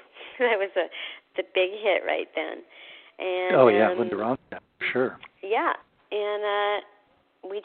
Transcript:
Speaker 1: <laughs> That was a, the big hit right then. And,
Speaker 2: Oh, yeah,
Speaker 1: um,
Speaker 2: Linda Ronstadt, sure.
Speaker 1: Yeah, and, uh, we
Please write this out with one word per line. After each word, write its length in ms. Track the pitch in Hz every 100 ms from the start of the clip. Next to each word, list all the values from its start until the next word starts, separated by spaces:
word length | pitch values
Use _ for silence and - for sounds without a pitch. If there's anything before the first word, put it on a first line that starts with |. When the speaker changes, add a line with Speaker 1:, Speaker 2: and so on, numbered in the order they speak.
| - -
Speaker 1:
<laughs> 200 | - -
That 180 | 247 214
was 160 | 196 185
a, 140 | 165 - - - _ -
the 60 | 185
big 240 | 185 180 208
hit 240 | 214 175 -
right 220 | 156 -
then. 320 | - 156 - - - - - - -
And, 360 | 185 180 180 170
Speaker 2:
Oh, 120 | 123
yeah, 240 | 104 107
Speaker 1:
um, 80 | -
Speaker 2:
Linda 160 | 113 101
Ronstadt, 500 | 110 135 - 92 _ - -
sure. 280 | 127 123 101 - _
Speaker 1:
Yeah, 300 | 196 233 320 - _ _ -
and, 300 | 208 208 208
uh, 1080 | 208 208 208 208 - _ _ _ _ _ 185
we 120 | 202